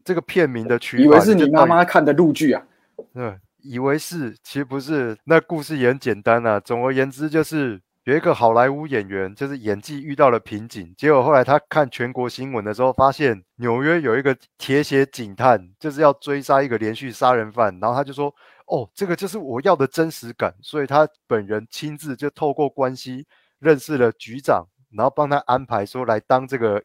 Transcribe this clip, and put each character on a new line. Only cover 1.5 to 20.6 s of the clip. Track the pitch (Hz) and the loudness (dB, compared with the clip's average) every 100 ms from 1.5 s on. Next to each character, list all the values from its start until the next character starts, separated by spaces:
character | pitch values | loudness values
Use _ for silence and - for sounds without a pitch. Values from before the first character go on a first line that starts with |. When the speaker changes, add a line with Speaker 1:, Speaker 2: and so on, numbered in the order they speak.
Speaker 2:
妈 | 156 170 | 4 6
妈 | 170 | 4
看 | 175 180 | 4 4
的 | 147 | 4
陆 | 143 170 | 4 2
剧 | 135 151 | 2 0
啊。 | 117 - _ _ - - | 0 -4 _ _ -20 -18
Speaker 1:
对， | 123 120 95 _ _ | -12 -10 -12 _ _
以 | 139 120 | -12 -4
为 | 135 151 | -2 -2
是， | - 170 127 104 | -4 -8 -8 -10
其 | - 139 | -12 -8
实 | |
不 | 131 135 | -6 -8
是。 | 135 156 120 110 | -4 -4 -4 -4
那 | - 165 | 2 2
故 | - 170 | 2 -6
事 | 147 151 | -6 0
也 | 123 | 0
很 | 135 | 0
简 | 127 104 | -2 -2
单 | 110 117 117 | 2 2 2
啊。 | 104 | -2
总 | - 120 | -2 -4
而 | 127 | -2
言 | 131 135 | 0 -2
之， | 131 151 | -4 -4
就 | 156 | -2
是 | 156 156 135 98 _ _ | -2 -2 -4 -6 _ _
有 | - 151 | -2 0
一 | |
个 | 170 | 2
好 | 143 117 | 2 4
莱 | 113 131 | 4 2
坞 | 143 156 | 0 -4
演 | 127 98 | -6 -4
员， | 98 95 | -4 -6
就 | 107 139 | -6 -8
是 | 139 | -6
演 | 107 101 | -6 -6
技 | - 147 | -6 -12
遇 | 151 139 | -6 2
到 | 143 | 4
了 | 117 | 2
瓶 | - 104 113 | -2 -12 -12
颈， | 110 85 92 | -14 -16 -2
结 | 147 | 4
果 | 143 | 4
后 | 127 | 6
来 | 143 | 4
他 | 123 147 - | 4 2 2
看 | 160 139 | -2 -2
全 | - 123 | -2 -8
国 | 127 123 | -6 -6
新 | - 131 | -6 -8
闻 | 123 | -6
的 | 104 | -6
时 | 107 | -2
候， | 127 | 0
发 | 127 135 | 2 2
现 | 131 143 104 _ - | 2 0 -2 _ -8
纽 | 120 117 | -4 0
约 | 143 170 | 0 0
有 | 139 117 | 0 0
一 | |
个 | 139 - _ - | 0 -2 _ -14
铁 | - 139 | -2 0
血 | 147 135 | 2 0
警 | 135 - 107 95 | 0 -4 -12 0
探， | 127 110 90 98 | 2 2 -2 _
就 | 156 | -8
是 | 143 | 2
要 | 151 | 2
追 | 139 - 143 | 2 -2 -4
杀 | 135 139 | 0 0
一 | 139 | 2
个 | 113 | -2
连 | 107 | -4
续 | 110 135 | -6 -10
杀 | 110 127 | -2 2
人 | 123 107 | 2 0
犯， | 107 107 90 | -2 -2 -2
然 | 107 | -2
后 | |
他 | 123 | -2
就 | 139 | -4
说 | 135 147 - _ _ - | -6 -8 -8 _ _ -6
：“哦， | 151 113 | -6 -6
这 | - 196 | -6 -6
个 | |
就 | 170 190 | -4 -6
是 | 202 | -10
我 | 143 117 | -8 -4
要 | 190 170 | 0 2
的 | 135 | 0
真 | - 165 | 0 -4
实 | - 117 | -4 -14
感。” | - 104 - | -6 -6 -6